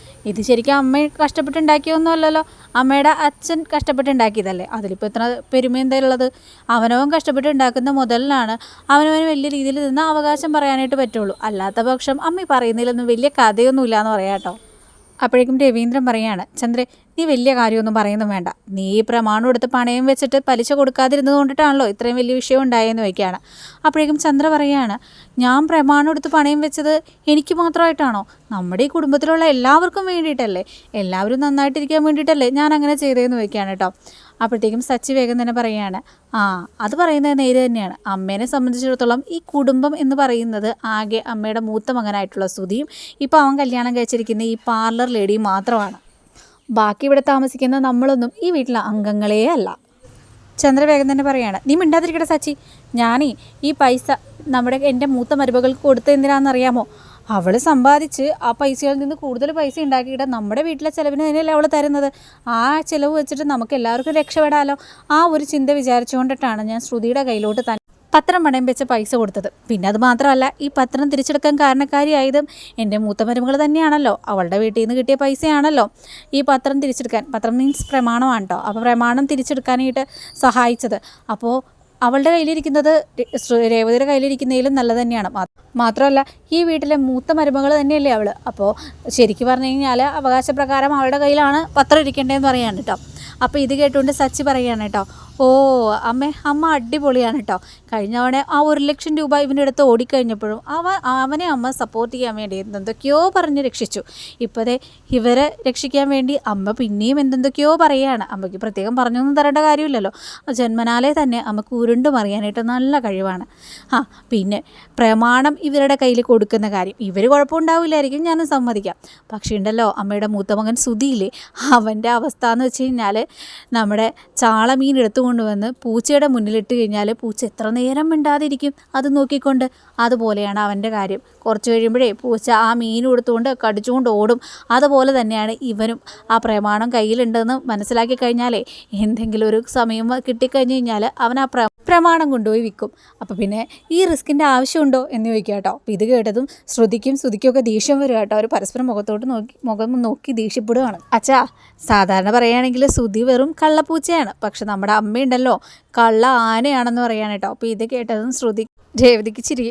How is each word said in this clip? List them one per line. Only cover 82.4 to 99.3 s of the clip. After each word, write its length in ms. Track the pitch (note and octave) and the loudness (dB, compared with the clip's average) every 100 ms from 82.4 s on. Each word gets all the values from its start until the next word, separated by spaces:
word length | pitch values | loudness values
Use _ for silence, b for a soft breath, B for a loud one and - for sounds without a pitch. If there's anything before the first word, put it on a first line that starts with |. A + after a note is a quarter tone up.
| D#4 D#4+ D4+ C#4+ D4 D#4 D#4 | 2 -2 0 2 4 2 0
രെ-, 120 | - A#3+ C4 | -6 -6 -6
ശ്രു-, 280 | - A#3 A3+ | 0 2 2
രേവതിയുടെ 360 | A3+ A3+ A#3+ C#4 | 2 2 2 2
കയ്യിലിരിക്കുന്നതിലും 680 | C#4 C4+ C4 C4 B3+ C4 | 0 0 -2 -2 0 0
നല്ലത് 260 | C4+ A#3 A#3 | 2 0 0
തന്നെയാണ്. 280 | A#3+ A#3 F#3 | 0 -2 -4
മാ-, 160 | G3+ F#3 _ _ | -6 -8 _ _
മാത്രമല്ല 460 | A#3+ A#3 A3 C#4 C4+ C4+ B - | -2 0 2 2 2 0 B -4
ഈ 80 | E4 | 0
വീട്ടിലെ 340 | E4+ D#4+ C#4+ D4+ | 0 0 0 0
മൂത്ത 360 | C4 B3+ C4+ | 0 -2 -2
മരുമകൾ 380 | D#4+ C#4+ C4+ C#4 | 0 2 2 2
തന്നെയല്ലേ 400 | D4+ C#4 D4+ C#4 | 2 2 2 2
അവൾ. 160 | A3 G#3 - - | 0 -2 -6 -10
അപ്പോൾ 240 | - G3+ G#3+ B B - | -2 -2 -2 B B -4
ശരിക്ക് 360 | B3+ A3 G3+ | 2 2 2
പറഞ്ഞു 260 | B3 B3+ C4 | -2 0 -2
കഴിഞ്ഞാൽ 320 | C4+ C#4 B3 C#4 | -2 0 0 0
അവകാശപ്രകാരം 840 | D4+ C4+ B3+ B3+ C4+ C4 C4+ C#4 | -2 0 0 0 -2 -2 0 0
അവളുടെ 240 | C#4+ C4 C#4 | 0 0 2
കയ്യിലാണ് 420 | C#4+ D4 C#4+ D4 E4 | 2 2 2 2 2
പത്രം 280 | C#4+ C#4 D4+ | 2 4 4
ഇരിക്കേണ്ടതെന്ന് 440 | C#4 C4+ C4 C#4 C4+ | 4 -2 -2 0 0
പറയാണ് 300 | B3+ A3+ F#3+ | 0 -2 -4
കേട്ടോ." 180 | - F#3+ B B B B | -6 -8 B B B B
അപ്പോൾ 160 | B3+ D4 | -2 0
ഇത് 160 | C4 | -2
കേട്ടുകൊണ്ട് 380 | C#4 C#4+ C#4 C4+ | 2 2 2 0
സച്ചി 300 | C#4 C4+ - | 0 -2 -2
പറയുകയാണ് 400 | C#4 C4 B3 A3 | -2 0 -2 -4
കേട്ടോ, 200 | G#3+ G3+ G3 B B - | -4 -4 -6 B B 0
ഓ 60 | C4 C4 C4+ C4 A3 G#3+ | 4 6 4 4 2 0
അമ്മേ, 240 | A#3 B3+ C#4+ D4 D4 | -2 -2 -2 -4 -4
അമ്മ 260 | D4 D#4+ | 0 0
അടിപൊളിയാണ് 640 | D4 A#3 C#4 C#4+ B3+ A#3 C4 | 0 -2 -2 0 0 0 -2
കേട്ടോ. 180 | A3 F#3 B B _ | -4 -6 B B _
കഴിഞ്ഞ 300 | A3 G3+ A#3+ | -6 -4 -2
തവണ 200 | B3 C4+ C#4 | 0 0 0
ആ 100 | D4 | 0
ഒരു 200 | D4+ D4 | 2 2
ലക്ഷം 320 | C#4+ C#4+ E4 D#4 | 0 -4 -4 -4
രൂപ 220 | D4 | 0